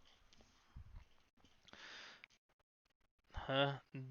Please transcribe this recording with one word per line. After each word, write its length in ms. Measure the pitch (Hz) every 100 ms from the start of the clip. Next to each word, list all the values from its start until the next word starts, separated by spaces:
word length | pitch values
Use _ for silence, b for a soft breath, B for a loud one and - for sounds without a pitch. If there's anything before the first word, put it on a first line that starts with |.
| - - - - - - - - - - - - - - - - - - B B B B - - _ _ _ _ _ _ _ _ _
Ha, 480 | - - 135 143 139 - 135 131